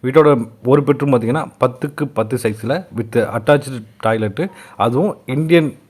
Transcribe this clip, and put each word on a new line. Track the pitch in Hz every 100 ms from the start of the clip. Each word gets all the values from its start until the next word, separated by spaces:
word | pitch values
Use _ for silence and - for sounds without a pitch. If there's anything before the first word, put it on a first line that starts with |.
| 127
வீட்டோட | 143 151 131 110 - 120
ஒரு | 143 143
பெட்ரூம் | 147 143
பார்த்தீங்கன்னா, | 127 110 147 151 _
பத்துக்கு | 127 123 151 - 147 -
பத்து | 110 123
சைஸில் | 113 107 117 160 190 -
with | 110 120 110 117
attached | 110 143 139 127 110 _
டாய்லெட்டு, | 113 113 107 98 190 - - - 110
அதுவும் | 123 196 - - 131
இந்தியன் | 160 170 151 -